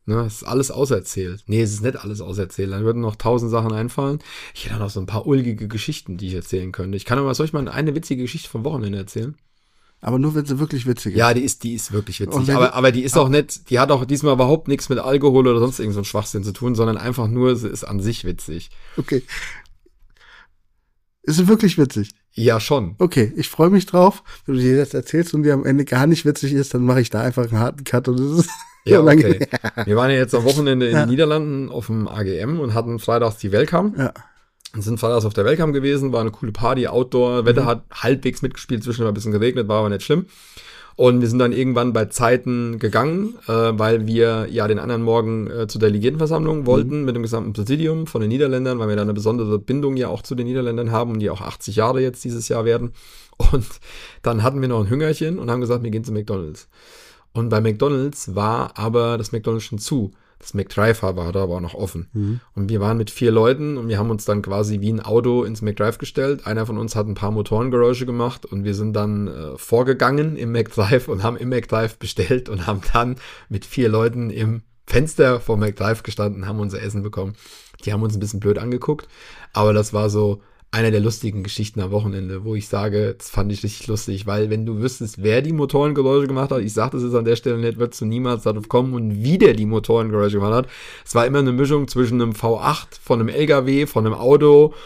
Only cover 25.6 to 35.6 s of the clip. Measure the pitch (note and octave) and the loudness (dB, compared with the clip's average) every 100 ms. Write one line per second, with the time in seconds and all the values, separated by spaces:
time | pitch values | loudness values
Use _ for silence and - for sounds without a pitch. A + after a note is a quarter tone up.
25.6 | C3+ C#3 C3+ B2+ D3 D#3 D3 C#3+ C#3 C#3 | 4 2 2 4 4 4 2 0 0 0
26.6 | C3+ B2 B2 B2+ A2+ G#2+ B2 B2+ A#2 A2+ | 0 0 4 4 2 0 0 0 0 0
27.6 | A#2+ C#3+ C3 B2 C3 B2+ C#3 E3 E3+ - | 0 -2 -2 0 0 0 2 2 2 0
28.6 | - _ - E3 D#3 D3+ G#2+ F#2+ - - | -18 _ 4 6 8 8 6 4 0 -4
29.6 | - - G#2 G#2+ C3 C3 A#2+ B2 A#2+ C#3+ | -6 -4 0 2 4 2 2 2 2 2
30.6 | C#3+ B2+ B2 D3+ A#2 C3+ D3+ D#3 D3+ C#3 | 2 2 2 2 2 2 2 2 -2 -4
31.6 | C3 - A2 A2+ G#2 G#2+ G2 E2+ A#2 E3 | -6 -8 -4 -4 -4 -4 -4 -4 -4 -2
32.6 | B2+ A2+ A#2 A#2 - A#2 A#2 A2 G2+ A2+ | -2 -2 -2 -4 0 0 0 -2 0 2
33.6 | D3+ E3+ G#3 C#3+ C3 - - _ _ _ | 2 2 0 -2 -4 -6 -20 _ _ _
34.6 | - G#2+ G#2 A2+ A2+ A#2+ G#2+ G#2 G#2 D#3+ | -14 -8 -4 -2 0 2 0 2 2 2